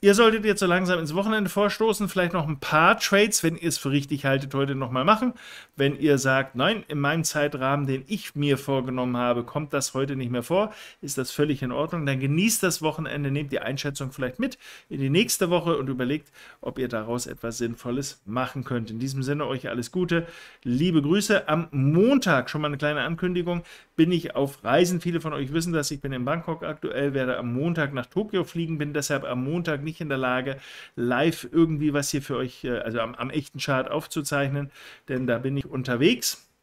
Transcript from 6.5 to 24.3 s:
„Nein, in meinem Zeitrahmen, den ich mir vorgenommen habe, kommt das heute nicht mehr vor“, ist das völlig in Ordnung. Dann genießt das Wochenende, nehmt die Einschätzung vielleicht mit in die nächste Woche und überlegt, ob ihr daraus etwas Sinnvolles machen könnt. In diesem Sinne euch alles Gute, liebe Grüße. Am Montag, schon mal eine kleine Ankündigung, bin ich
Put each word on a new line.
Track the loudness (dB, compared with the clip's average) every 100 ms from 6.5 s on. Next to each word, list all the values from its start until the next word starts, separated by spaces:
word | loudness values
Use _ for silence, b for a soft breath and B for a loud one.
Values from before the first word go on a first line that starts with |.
„Nein, | 0 0 0 -4
in | -2
meinem | 0 0
Zeitrahmen, | 0 0 -2 0 0 0 0
den | -4 -4
ich | -8 -6
mir | -2 2 0
vorgenommen | 2 -2 -2 -2 -2 0
habe, | 2 0
kommt | 0 -6 -2
das | -2 -2
heute | -2 -4 -4
nicht | -4
mehr | -4
vor“, | 0 0 0 B B B
ist | -8 -6
das | -6
völlig | 0 0 0
in | -4
Ordnung. | -2 -2 -2 -2
Dann | 0
genießt | 0 2 2 2
das | 0 0
Wochenende, | -2 -2 -6 -4 -2
nehmt | -2 -2
die | -4
Einschätzung | -4 -4 -6 -6 -8
vielleicht | -4 -6 -2
mit | -4 -4 B B B
in | -4
die | 2
nächste | 4 2 2 2
Woche | 2 2 0
und | 0
überlegt, | -2 -2 -2 -6 B B B
ob | -10 -4
ihr | -2
daraus | -2 -4 -6 -6
etwas | -8 -8 -4
Sinnvolles | -4 -4 -6 -6 -6 -10
machen | -8 -4 -4 -6
könnt. | -4 -4 -4
In | -6
diesem | -6 -4
Sinne | -2 -2 -2
euch | -4 -4
alles | -6 -4
Gute, | -2 0 0 -2 B B B
liebe | -2 2 4 4
Grüße. | 4 2 4 2 2
Am | 0 0
Montag, | 2 4 6 6 6 4 2 2
schon | -4
mal | -2
eine | -2
kleine | -2 0
Ankündigung, | -2 -2 0 0 0 -2 -4 B B 2
bin | 4
ich | 4 0